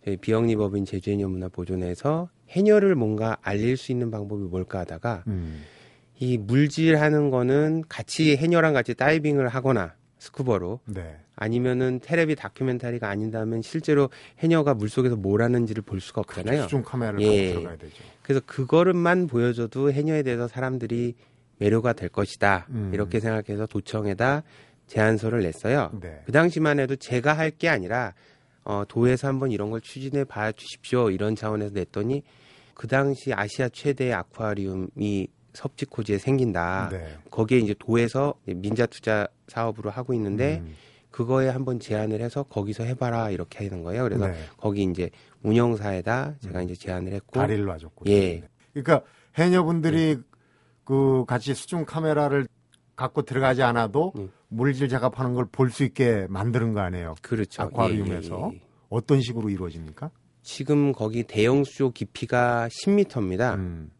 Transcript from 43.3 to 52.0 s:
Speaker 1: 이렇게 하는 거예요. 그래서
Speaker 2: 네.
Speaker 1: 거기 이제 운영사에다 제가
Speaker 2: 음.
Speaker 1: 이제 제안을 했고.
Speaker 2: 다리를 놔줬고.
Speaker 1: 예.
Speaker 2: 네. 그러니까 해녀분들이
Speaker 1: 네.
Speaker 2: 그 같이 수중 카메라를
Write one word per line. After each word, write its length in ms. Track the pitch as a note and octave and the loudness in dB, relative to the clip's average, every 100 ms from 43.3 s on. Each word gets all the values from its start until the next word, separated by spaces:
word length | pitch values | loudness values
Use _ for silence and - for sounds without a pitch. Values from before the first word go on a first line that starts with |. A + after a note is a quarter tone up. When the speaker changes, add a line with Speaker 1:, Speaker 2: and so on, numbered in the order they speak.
Speaker 1:
이렇게 340 | F#2 F2 - G2+ | -4 -8 -8 -8
하는 160 | F#2+ | -6
거예요. 200 | E2+ G#2 | -6 -2
그래서 240 | B2+ F2+ G2 | -2 0 -2
Speaker 2:
네. 80 | E2+ D#2 - | -4 -12 -6
Speaker 1:
거기 260 | G#2+ G2+ | -4 0
이제 260 | F#2+ F2 F2 - - _ | 0 0 -4 -6 -20 _
운영사에다 920 | - A2+ A#2+ A2+ G#2 F#2+ F2+ A#2+ C#3+ D3 | 2 4 4 2 -2 -4 -2 -2 -4 -8
제가 200 | G#2 F2+ | -8 -6
Speaker 2:
음. 40 | |
Speaker 1:
이제 120 | F2+ F2+ | -6 -8
제안을 360 | - F2+ F#2 | -6 -6 -6
했고. 260 | G2 - - | -8 -4 -2
Speaker 2:
다리를 260 | G#2 G#2+ G2+ | 0 0 -2
놔줬고. 400 | D#2+ D#2+ _ - | -6 -12 _ 4
Speaker 1:
예. 120 | G2+ F#2 E2+ | 4 4 -2
Speaker 2:
네. 40 | - _ _ | -10 _ _
그러니까 280 | D3 C3+ D3 - _ _ - | -6 2 2 2 _ _ 0
해녀분들이 800 | F3 F3+ D#3+ E3+ D#3+ D#3+ D#3+ D3 | 4 4 4 2 2 2 2 0
Speaker 1:
네. 60 | - _ _ _ _ _ | -4 _ _ _ _ _
Speaker 2:
그 420 | - C3+ C3+ C3 B2 | 0 2 4 4 2
같이 260 | B2 B2+ | -2 -2
수중 320 | B2 - F3 D3+ | -6 -4 -6 -4
카메라를 640 | D#3+ | -2